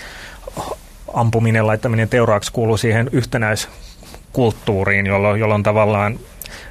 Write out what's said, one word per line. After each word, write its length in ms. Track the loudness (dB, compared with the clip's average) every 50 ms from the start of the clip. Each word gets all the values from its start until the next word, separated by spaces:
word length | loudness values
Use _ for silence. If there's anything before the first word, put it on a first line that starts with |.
| -18 -18 -18 -18 -18 -18 -20 -18 -18 -16 -12 -12 -10 -10 -12 -12 -16 -20 -20 -20 -14 -8 -4
ampuminen, 520 | -2 0 0 2 2 2 2 2 2 2
laittaminen 420 | 2 0 0 0 0 0 0 0 2
teuraaksi 440 | 2 2 4 4 2 2 0 -4
kuuluu 240 | -4 -2 0 0 2
siihen 340 | 2 2 2 2 2 0 0
yhtenäiskulttuuriin, 1900 | 0 -2 -2 0 -2 -2 0 0 -2 -2 -4 -8 -12 -18 -20 -20 -20 -20 -20 -20 -20 -20 -20 -6 -2 2 2 2 2 0 -2 -2 0 0 2 2 2 2 2
jolloin, 340 | 2 2 2 2 2 2 2
jolloin 220 | 2 2 2 2
tavallaan, 560 | 2 2 4 4 4 4 4 2 2 0 -2 -4 -10 -16 -18 -18 -16 -16 -16 -18 -18 -20